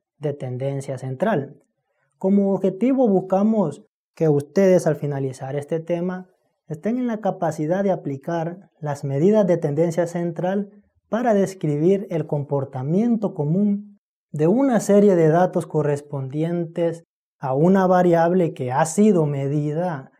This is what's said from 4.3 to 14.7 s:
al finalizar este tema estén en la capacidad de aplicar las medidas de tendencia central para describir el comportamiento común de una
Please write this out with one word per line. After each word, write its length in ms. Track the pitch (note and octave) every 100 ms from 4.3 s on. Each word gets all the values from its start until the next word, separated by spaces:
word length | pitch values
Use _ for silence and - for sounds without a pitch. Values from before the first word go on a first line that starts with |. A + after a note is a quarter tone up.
| C#3+ D3 G3 F#3+ F3+ F3
al 80 | D3+
finalizar 640 | C#3+ C#3 C3+ C3 C3+ C#3+
este 240 | C#3+ E3
tema 480 | E3 E3+ F3+ F#3 F#3 _ _ _ -
estén 320 | D#3 G#3 B3+
en 80 | A#3+
la 120 | A3
capacidad 640 | G3 F#3 E3 - D3+ F#3
de 80 | G3+
aplicar 800 | F3 C#3+ C3+ - E3+ E3 F3 - _
las 240 | D3+ C#3+
medidas 420 | C#3 C#3 F#3 G#3+ F3+
de 120 | E3
tendencia 500 | D3+ C#3+ E3+ E3 E3+
central 640 | F3 F3 E3 F3+ G3+ G3+ - _ _ -
para 240 | A3 B3
describir 760 | G3+ F#3+ - D3+ D3 E3+ G3 -
el 160 | E3 D#3
comportamiento 1040 | D3 C#3 C#3+ C3+ C3+ C#3 F#3 A#3+ A3+ F#3+
común 600 | - D3 F#3 G#3 G3+ - _ _ _ _
de 160 | - D#3+
una 320 | A#3+ C#4